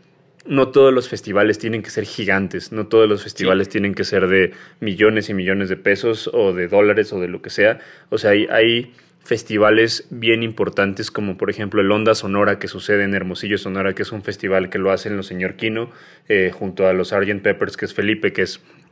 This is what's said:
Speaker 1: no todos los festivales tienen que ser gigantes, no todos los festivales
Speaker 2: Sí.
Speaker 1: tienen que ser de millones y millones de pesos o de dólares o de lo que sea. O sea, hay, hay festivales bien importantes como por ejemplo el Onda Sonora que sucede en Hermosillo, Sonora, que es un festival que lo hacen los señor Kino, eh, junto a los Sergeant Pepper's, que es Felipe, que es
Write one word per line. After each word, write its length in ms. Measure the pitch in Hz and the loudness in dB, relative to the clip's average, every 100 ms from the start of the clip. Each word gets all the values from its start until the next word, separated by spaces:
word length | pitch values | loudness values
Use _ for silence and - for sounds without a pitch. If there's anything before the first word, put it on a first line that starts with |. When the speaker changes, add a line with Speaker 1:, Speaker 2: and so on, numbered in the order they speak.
| _ _ _ _ - | _ _ _ _ -4
Speaker 1:
no 220 | 139 127 | 0 2
todos 260 | 143 135 | 6 6
los 140 | 131 123 | 6 0
festivales 500 | - - 101 107 104 | -6 -2 2 2 0
tienen 240 | 113 110 | -4 -6
que 80 | 98 | -6
ser 140 | - | -8
gigantes, 680 | 101 - 98 98 95 90 - | -8 -6 -2 -2 -2 -6 -10
no 160 | 110 101 | -8 0
todos 220 | 110 110 | 4 4
los 160 | 104 | 2
festivales 420 | - - 98 95 98 | -4 -4 0 2 0
Speaker 2:
Sí. 60 | |
Speaker 1:
tienen 220 | 110 101 95 | -2 -2 -2
que 80 | |
ser 240 | 95 98 92 | -2 0 2
de 240 | 95 92 - - - | 4 2 -2 -20 -10
millones 500 | 110 92 107 110 104 | -6 2 2 2 -2
y 60 | |
millones 340 | 98 92 98 95 | -4 -2 -2 -2
de 60 | 92 | -2
pesos 540 | - 98 117 110 - | 0 0 0 -2 -2
o 200 | 120 98 | 0 2
de 160 | 90 87 | 0 0
dólares 440 | 101 104 104 98 | 4 4 4 0
o 60 | 101 | -2
de 80 | 90 | -6
lo 160 | 92 | -8
que 80 | - | -8
sea. 300 | - 104 120 - - - | 0 2 2 -6 -20 -6
O 80 | 110 | -2
sea, 120 | 107 | 2
hay, 160 | 104 107 | 2 2
hay 440 | 113 113 117 123 - _ _ | 2 2 2 -4 -14 _ _
festivales 800 | - 113 - 107 107 110 113 - - | -6 -6 -2 2 4 4 2 0 -10
bien 320 | 120 113 113 | -4 0 0
importantes 680 | 117 110 92 - 98 95 110 | 0 -4 -2 0 -2 -2 -8
como 260 | - 104 90 | -6 -6 -4
por 100 | 98 | -4
ejemplo 300 | 107 104 107 | -4 -2 0
el 100 | 98 | 2
Onda 240 | 104 110 | 2 2
Sonora 440 | 110 101 98 101 101 | 2 0 0 2 0
que 100 | 98 | -4
sucede 360 | 98 - 104 | -8 -2 0
en 100 | 98 | 2
Hermosillo, 420 | 98 92 90 104 101 | -2 -4 -6 -4 -4
Sonora, 360 | 98 95 95 | -4 -4 -4
que 80 | 95 | -4
es 100 | 98 | -6
un 100 | 107 | -8
festival 460 | 98 101 98 95 92 | -10 -6 -2 0 0
que 80 | 98 | -2
lo 140 | 95 | 0
hacen 240 | 95 107 101 | 0 -2 -8
los 100 | 95 | -8
señor 280 | 90 92 92 | -6 -6 -4
Kino, 340 | 113 110 120 - - - - | -6 -4 -8 -12 -20 -12 0
eh, 220 | 104 92 | 2 2
junto 340 | 90 98 90 95 | -2 -6 0 2
a 60 | |
los 160 | 92 87 | 2 0
Sergeant 340 | 104 98 101 | 0 0 -2
Pepper's, 340 | 104 95 98 - | -2 -2 -4 -6
que 100 | 101 | -8
es 80 | |
Felipe, 380 | - 101 107 104 | -4 -2 0 -2
que 80 | - | -2
es 180 | - - _ _ _ | -4 -6 _ _ _